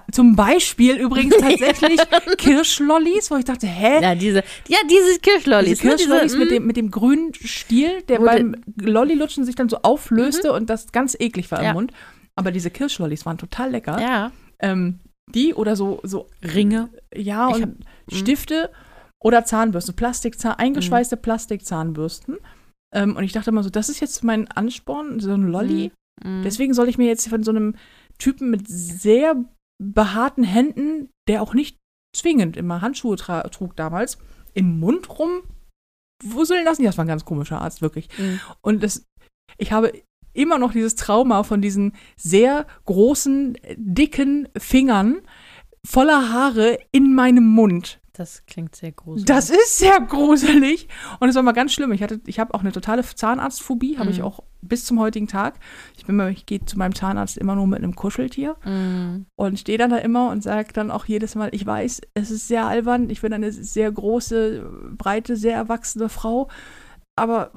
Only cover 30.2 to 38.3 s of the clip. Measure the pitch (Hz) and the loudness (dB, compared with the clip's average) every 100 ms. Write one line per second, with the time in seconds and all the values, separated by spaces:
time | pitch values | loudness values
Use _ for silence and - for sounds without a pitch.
30.2 | 262 269 220 208 285 311 285 311 269 _ | -2 0 0 2 0 0 -4 -6 -8 _
31.2 | - 214 214 240 294 - _ _ _ - | -4 -2 -2 -2 -2 -8 _ _ _ -6
32.2 | 339 294 170 165 175 175 220 277 240 190 | 0 2 0 -2 -6 -6 -6 -6 -6 -6
33.2 | - 170 - - 180 - 156 170 262 - | -6 -8 -8 -10 -12 -8 -8 -6 -6 -8
34.2 | - - - - 185 165 170 339 - - | -20 -20 -10 -2 0 0 0 -2 -4 -6
35.2 | 320 359 - - - _ _ _ _ _ | -4 -4 -8 -18 -20 _ _ _ _ _
36.2 | 208 226 320 359 330 311 233 180 160 156 | -10 -4 0 0 0 2 0 0 -2 -4
37.2 | - 151 147 170 165 - 156 156 - - | -6 -6 -6 -8 -8 -6 -6 -6 -12 -8
38.2 | 196 | -6